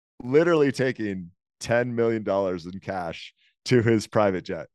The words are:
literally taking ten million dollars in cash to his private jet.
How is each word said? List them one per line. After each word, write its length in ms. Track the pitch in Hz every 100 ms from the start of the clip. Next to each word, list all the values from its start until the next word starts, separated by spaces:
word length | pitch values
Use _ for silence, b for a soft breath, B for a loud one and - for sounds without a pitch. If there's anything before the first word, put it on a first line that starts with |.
| _ -
literally 480 | 120 143 170 160 143
taking 600 | 123 131 123 107 95 87 - _ _
ten 360 | - 120 123 117
million 280 | 117 113
dollars 420 | 101 98 98 90 85
in 140 | 95
cash 540 | - 95 85 80 - - _ _ -
to 160 | 127
his 260 | 113 113 -
private 360 | 113 104 92 80
jet. 220 | 85 67